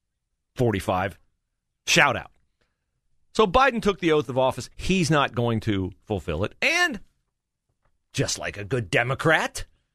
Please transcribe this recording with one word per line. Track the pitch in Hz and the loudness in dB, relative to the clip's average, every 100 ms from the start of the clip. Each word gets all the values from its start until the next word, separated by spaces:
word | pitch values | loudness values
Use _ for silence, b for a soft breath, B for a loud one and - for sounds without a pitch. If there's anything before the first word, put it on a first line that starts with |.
| _ _ _ _ _ - | _ _ _ _ _ -2
Forty-five. | 120 98 - 92 98 - _ _ _ _ _ _ - | 0 0 -2 -2 -2 -8 _ _ _ _ _ _ 0
Shout | 170 147 107 | 4 4 2
out. | - _ _ _ _ _ _ _ _ _ _ | -8 _ _ _ _ _ _ _ _ _ _
So | - 214 | 0 4
Biden | 254 269 233 | 4 4 2
took | 208 190 | -2 0
the | 165 | 2
oath | 151 143 | 2 0
of | 127 | 0
office. | 131 123 - - | 0 -2 -10 -8
He's | - 185 151 | 0 0 2
not | 156 131 | 2 0
going | - 120 110 | -2 -2 -2
to | 110 98 92 - - | -2 -2 -2 -8 -6
fulfill | 101 - 78 | -6 -4 -4
it. | 104 - | -4 -2
And | 262 339 349 214 - _ _ _ _ _ _ _ _ _ _ | 0 0 0 -4 -16 _ _ _ _ _ _ _ _ _ _
just | - 117 - | -6 -4 -4
like | 87 98 | -8 -8
a | |
good | 101 123 98 | -6 -6 -2
Democrat, | 127 120 131 165 160 240 - - _ _ | -2 0 0 2 2 0 -8 -14 _ _